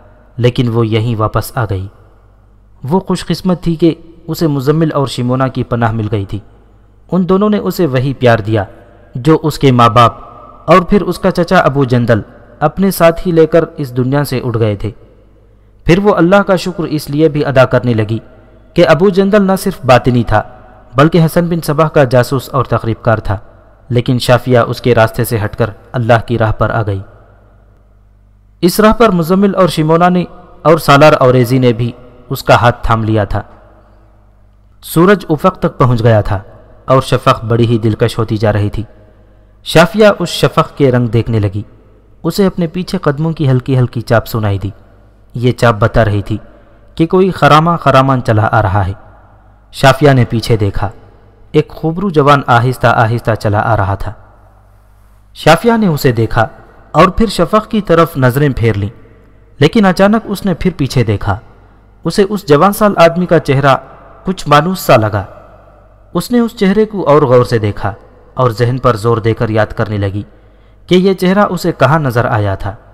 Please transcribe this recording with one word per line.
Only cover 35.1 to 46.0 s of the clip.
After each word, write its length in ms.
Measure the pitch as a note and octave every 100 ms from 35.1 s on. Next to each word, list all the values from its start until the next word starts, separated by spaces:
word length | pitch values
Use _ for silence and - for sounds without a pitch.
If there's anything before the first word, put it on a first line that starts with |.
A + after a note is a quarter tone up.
| G#3 -
افق 300 | D3+ F#3 F3+
تک 180 | E3+ -
پہنچ 260 | B2 A#2+
گیا 180 | A#2 G#2+
تھا 180 | G2+ G2 - - - - -
اور 160 | C3+
شفق 440 | - B2 - - A2+
بڑی 220 | A#2 A#2
ہی 100 | A#2
دلکش 400 | A2 G#2+ A#2 -
ہوتی 200 | G#2+ G#2+
جا 160 | G#2+
رہی 160 | G#2 G2+
تھی۔ 140 | - G2+ - - _ _ _ _ _
شافیہ 440 | - D#3 E3+ G#3 G#3 -
اس 100 | F3
شفق 480 | - C#3+ - D#3 -
کے 140 | C#3
رنگ 160 | B2 A#2+
دیکھنے 320 | A#2 A2+ A2+
لگی۔ 220 | G2+ G2+ - - _ _ _ _
اسے 220 | E3 E3+ F#3+
اپنے 220 | F#3 E3
پیچھے 300 | F3+ F3+ A3
قدموں 340 | D3+ C#3 D#3+
کی 180 | D#3+ C#3
ہلکی 280 | B2+ C3 B2+
ہلکی 240 | A#2+ A#2
چاپ 260 | - A2+ -
سنائی 300 | A2+ G#2+ G2
دی۔ 120 | G2 - - _ _ _ _
یہ 180 | B2 A#2+
چاپ 240 | A2+ A#2+ G#2
بتا 260 | A2+ -